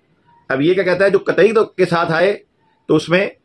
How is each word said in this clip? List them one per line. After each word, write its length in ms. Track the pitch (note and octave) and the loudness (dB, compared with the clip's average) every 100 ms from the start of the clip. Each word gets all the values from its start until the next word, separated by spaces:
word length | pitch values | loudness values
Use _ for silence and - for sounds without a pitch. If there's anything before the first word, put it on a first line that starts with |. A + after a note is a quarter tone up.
| _ _ _ _ - | _ _ _ _ -6
अब 120 | C3+ | -2
ये 120 | D3+ | 0
क्या 100 | F#3 | 0
कहता 220 | F3+ F3+ G3 | 0 0 0
है, 60 | |
जो 80 | F#3+ | 0
कतई 300 | - D3+ G3 | -2 0 2
तो 100 | A3 G#3 | 2 -2
के 180 | - F#3 | -2 -2
साथ 240 | E3+ E3+ | 0 -2
आए 180 | D#3+ F#3+ G3+ _ _ _ _ - | 0 0 -2 _ _ _ _ -2
तो 60 | D3+ | -2
उसमें 360 | D#3 F3+ G3+ - | 0 -2 -2 -8